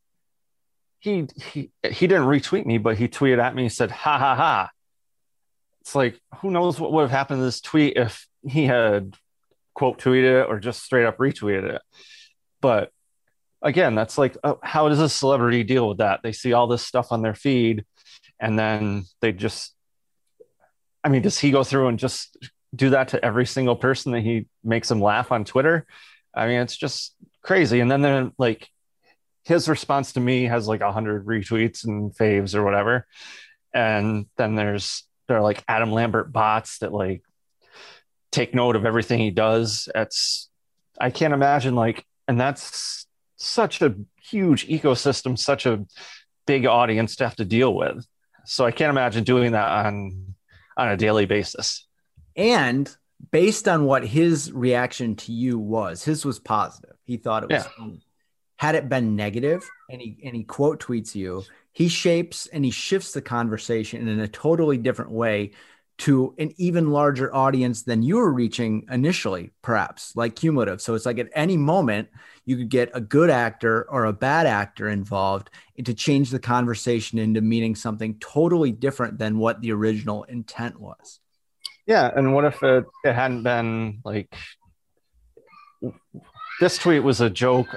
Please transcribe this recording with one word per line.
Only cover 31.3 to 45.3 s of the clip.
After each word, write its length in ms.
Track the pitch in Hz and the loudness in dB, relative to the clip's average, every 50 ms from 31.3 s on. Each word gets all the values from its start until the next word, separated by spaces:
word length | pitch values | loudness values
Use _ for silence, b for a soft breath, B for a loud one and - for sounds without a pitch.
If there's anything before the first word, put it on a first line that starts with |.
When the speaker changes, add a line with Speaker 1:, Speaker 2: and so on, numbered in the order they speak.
| 113 110 98 - 117 113 110 113 - - - | -4 -4 -2 -2 0 0 0 0 -2 -4 -6
Speaker 1:
and 260 | 113 104 104 104 104 | -6 -4 -4 -4 -6
faves 440 | - - 113 107 101 101 101 98 95 | -2 0 2 2 4 2 0 0 0
or 80 | 104 104 | 0 2
whatever. 440 | 98 101 101 101 110 123 123 B B B B B B B B B B B B _ _ - | 2 2 2 2 2 0 0 B B B B B B B B B B B B _ _ -2
And 520 | 123 117 110 110 104 101 110 110 104 101 - _ | 0 0 2 2 0 0 0 -2 -4 -6 -6 _
then 200 | - 123 107 110 | -2 -2 0 0
there's, 520 | 110 104 104 101 101 98 - - - - _ _ _ _ - | 0 0 -2 -2 -4 -6 -8 -10 -10 -14 _ _ _ _ 0
there 100 | 127 110 | 2 2
are, 60 | 104 | 2
like, 200 | 107 104 - - - | 2 0 0 -2 -2
Adam 240 | 113 113 117 110 107 | 0 0 0 0 0
Lambert 400 | 113 117 117 107 113 - 156 139 | 0 0 0 0 -2 -2 -2 0
bots 460 | 113 107 107 107 110 - - - - | 0 2 2 2 0 -2 -6 -10 -8
that, 120 | 113 95 | -8 -6
like, 300 | - 104 98 92 95 87 - _ _ _ _ _ _ B B B B B B B B B B _ _ _ _ _ | -4 -4 -2 -4 -4 -6 -10 _ _ _ _ _ _ B B B B B B B B B B _ _ _ _ _
take 220 | - - 123 - - | -4 -4 -2 0 0
note 220 | 127 123 123 113 | 2 2 2 2
of 80 | 107 104 | 2 2
everything 360 | 117 110 117 107 - 120 117 | 2 0 0 0 0 0 0
he 120 | 113 107 | 0 0
does. 560 | 90 98 110 110 110 113 117 110 107 - - - - | 0 2 2 2 2 2 0 -2 -4 -6 -8 -6 -4
It's, 560 | 110 110 - - - - - - - - - _ _ _ _ _ _ _ _ _ - | -4 -4 -4 -4 -4 -4 -4 -4 -6 -8 -14 _ _ _ _ _ _ _ _ _ -4
I 120 | 117 123 | -4 -2
can't 240 | - - 165 151 147 | 0 0 0 2 2
imagine, 400 | 139 139 139 143 143 120 131 123 | 4 4 4 4 2 2 0 2
like, 280 | 120 113 113 110 - - _ _ _ _ - | 2 2 0 0 -4 -10 _ _ _ _ -2
and 140 | 127 120 | 0 2
that's 640 | 127 139 143 - - - - - - - - - - _ _ _ _ _ _ | 2 0 -2 -4 -10 -14 -12 -10 -10 -10 -10 -12 -14 _ _ _ _ _ _
such 480 | - - - - - 220 175 - - 175 | -12 -10 -4 0 0 0 0 2 2 2
a 100 | 143 101 95 101 - _ _ | 2 2 -2 -8 -16 _ _
huge 480 | - - - 214 190 175 147 - - - | -14 -8 -4 0 2 4 2 2 0 -2
ecosystem, 680 | 156 151 143 147 127 117 - 143 131 - - 131 | -4 0 2 2 2 2 2 0 0 0 -2 -4